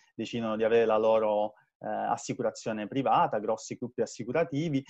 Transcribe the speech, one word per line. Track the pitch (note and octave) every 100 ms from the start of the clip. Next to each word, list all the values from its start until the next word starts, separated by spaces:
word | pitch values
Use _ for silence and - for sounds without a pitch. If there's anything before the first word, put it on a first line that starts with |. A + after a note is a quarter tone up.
| _
decidono | - A2+ A#2+ A2+ A2
di |
avere | A2 A#2 A2
la | A2
loro, | A2 A2 A2 G#2 G#2+ - _ _
eh, | G#2+
assicurazione | G#2+ G#2+ A#2 - - A2+ - A#2+ A2 G#2
privata, | C3 C3+ C#3+ C#3 A2
grossi | G#2+ A2 - -
gruppi | A#2+ -
assicurativi, | A2+ - A2+ D3 E3+ C#3+ E3 C3+